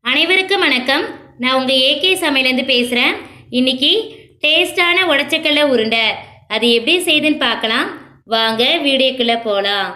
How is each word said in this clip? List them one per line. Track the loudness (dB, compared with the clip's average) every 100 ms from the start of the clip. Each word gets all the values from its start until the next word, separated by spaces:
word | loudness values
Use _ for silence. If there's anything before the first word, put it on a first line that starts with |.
| 0
அனைவருக்கும் | 0 2 0 0 0
வணக்கம். | 0 0 0 -2 -4 -10 -20 -6
நான் | -2 0
உங்க | 2 2
ஏ | 2 2
கே | 0 0
சமையலேருந்து | 0 0 0 -2 0
பேசுறேன். | 0 0 0 0 -2 -12 -20 -6 -2
இன்னைக்கு | 0 0 0 0 -2 -16 -20 _
டேஸ்டான | 0 0 0 0 0 2 2
உடைச்சக்கடலை | 0 0 -2 0 0 2
உருண்டை, | 0 0 0 -2 -4 -12 -20 _
அது | 0 2
எப்படி | 2 2 0
செய்யுதுன்னு | 2 0 2 0
பார்க்கலாம். | -2 -2 -2 -2 -4 -8 -20 -20 -4
வாங்க | 0 0 2 0 2
வீடியோக்குள்ள | 0 2 0 0 -2 -2
போலாம். | 0 -2 0 -2 -4